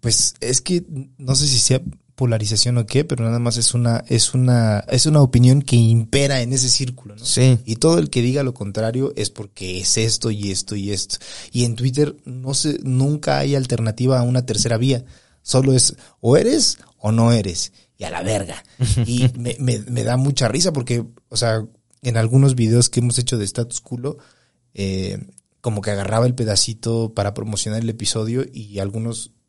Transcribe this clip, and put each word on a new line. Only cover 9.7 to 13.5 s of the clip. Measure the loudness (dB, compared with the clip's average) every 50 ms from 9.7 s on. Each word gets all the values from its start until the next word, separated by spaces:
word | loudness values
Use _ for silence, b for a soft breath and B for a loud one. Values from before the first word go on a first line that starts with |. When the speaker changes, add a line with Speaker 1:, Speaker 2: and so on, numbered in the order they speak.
| -8 -6
Speaker 1:
es | -2 -2 0 0
esto | 0 0 0 -2 -2 -4
y | -4 -4 -4 -4
esto | -4 -6 -6 -8 -8
y | -8 -6 -6
esto. | -6 -6 -6 -6 -8 -12 B B B B B B B
Y | -2 -2
en | 0 -2
Twitter | -2 -2 -2 2 0 0 0 -2 -12 _
no | -14 -14 -10 -8 -6 -4
se, | -2 -2 -2 -4 -4 -4
nunca | -2 0 0 2 0 0 -2 -2 -2 0 0
hay | 0 0